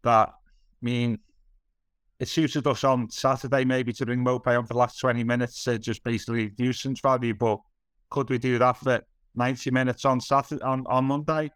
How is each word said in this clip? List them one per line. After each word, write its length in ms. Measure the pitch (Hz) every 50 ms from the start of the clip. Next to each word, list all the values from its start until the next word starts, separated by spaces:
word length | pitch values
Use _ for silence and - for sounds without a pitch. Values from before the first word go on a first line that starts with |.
| -
That, 260 | 120 117 110 107 -
I 40 | - _ _ _ _ _ _ _ _ _
mean, 380 | - 120 123 120 120 120 113 104 _ _ _ _ _ _ _ _ _ _ _ _ _ _ _ _ _ _ _ _
it 100 | 123 -
suited 360 | - 165 160 139 - 151 123
us 160 | 147 123 - -
on 260 | 135 131 123 117 107
Saturday 560 | - - - 135 135 120 - 127 139 135 131
maybe 260 | 127 131 127 123 120 113
to 120 | - 120
bring 180 | 113 123 123 123
Maupay 340 | 127 127 123 - 127 120
on 80 | 120 117
for 80 | 117 120
the 60 | 120
last 200 | 123 120 - -
twenty 260 | - 131 120 120 117
minutes 400 | 117 120 123 123 117 - - -
to 120 | 127 120
just 240 | 110 113 120 113 - _
basically 480 | 120 117 107 - - 117 117 110 104 101
nuisance 440 | - 123 127 123 - - 135 131 -
value, 320 | - 135 131 123 123 117 107
but 260 | 104 120 113 104 - _ _ _ _ _ _ _ _ _ _
could 200 | - 143 135 -
we 80 | 131
do 200 | 120 123 131 123 117
that 180 | 123 127 -
for 240 | - - 135 123 113 - _ _ _ _ _ _
ninety 360 | 120 123 127 135 123 - 147
minutes 340 | 127 127 127 127 120 - -
on 160 | 139 131 123
Saturday, 400 | - - 139 139 143 - 151 -
on, 240 | - 131 131 131 131
on 180 | - 127 127 131
Monday? 460 | 135 139 147 147 160 160 156 156 147 _